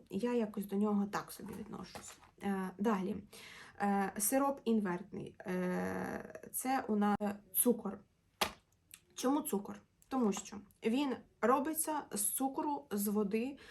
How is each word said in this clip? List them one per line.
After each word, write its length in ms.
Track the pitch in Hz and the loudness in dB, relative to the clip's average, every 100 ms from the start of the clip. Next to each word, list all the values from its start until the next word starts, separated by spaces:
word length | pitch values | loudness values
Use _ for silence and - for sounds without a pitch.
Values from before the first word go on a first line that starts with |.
| - | -6
я 240 | 202 240 | -2 2
якось 320 | 240 214 214 202 | 2 0 -2 -2
до 100 | 196 | 2
нього 300 | 208 202 202 | 4 4 2
так 200 | 165 - | -2 -6
собі 220 | - 202 - | -10 -12 -10
відношусь. 580 | - - 180 - - - - - | -10 -12 -12 -12 -14 -18 -20 -8
Е, 260 | 202 196 185 - | -4 -2 -4 -2
далі. 380 | 214 196 190 - - - - - - - | 0 0 0 -6 -10 -18 -18 -18 -16 -2
Е, 300 | 208 196 190 - | 2 2 2 0
сироп 440 | - 269 277 277 - | 2 4 4 2 2
інвертний. 720 | 226 202 175 - - - - | 4 2 -2 -4 -10 -10 -8
Е, 1080 | - 180 180 180 185 185 - - - - - | -2 0 2 0 0 -2 -4 -6 -8 -12 -8
це 320 | - 254 269 - | -4 0 0 2
у 80 | 214 | 4
нас 220 | 208 208 208 208 - | 4 4 0 -4 -4
цукор. 460 | - 247 220 202 - - _ _ - - - _ _ _ - _ - | 2 4 4 0 -8 -12 _ _ -2 -2 -4 _ _ _ -20 _ -2
Чому 260 | 254 285 | 0 0
цукор? 340 | - 196 - - - _ - | 0 -4 -4 -12 -18 _ -4
Тому 260 | 269 220 | 2 2
що 240 | 190 - 202 - _ | 0 -6 -12 -16 _
він 320 | 226 254 285 233 - _ | 0 2 0 -2 -8 _
робиться 600 | 220 277 294 311 - 294 - | 4 6 4 -2 -2 -2 -4
з 100 | 214 | -2
цукру, 640 | - - 269 269 208 185 - | -2 0 0 0 -2 -2 -2
з 160 | 208 208 | -2 2
води, 500 | 208 202 220 254 294 - | 2 2 0 -2 -6 -14